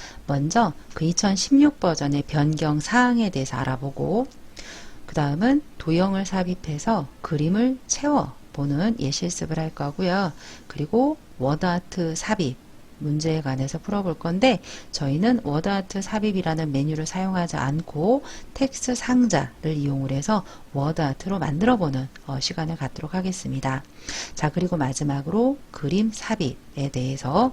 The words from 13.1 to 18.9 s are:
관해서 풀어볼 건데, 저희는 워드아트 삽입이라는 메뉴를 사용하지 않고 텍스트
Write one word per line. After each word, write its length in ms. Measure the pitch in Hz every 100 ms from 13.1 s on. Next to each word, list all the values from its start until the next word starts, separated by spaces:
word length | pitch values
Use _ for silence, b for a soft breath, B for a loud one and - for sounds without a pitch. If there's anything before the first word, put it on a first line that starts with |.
| 151 160 160
관해서 400 | 139 131 135 165
풀어볼 400 | - 202 190 156
건데, 400 | 170 180 262 - B B B
저희는 480 | - 139 143 220 247
워드아트 600 | - 147 196 196 190 196
삽입이라는 680 | 190 220 214 190 175 160 160
메뉴를 340 | 139 147 156
사용하지 520 | 156 185 190 185 170 156
않고 680 | 131 151 - 147 175 269 B B B
텍스트 400 | - 269 - -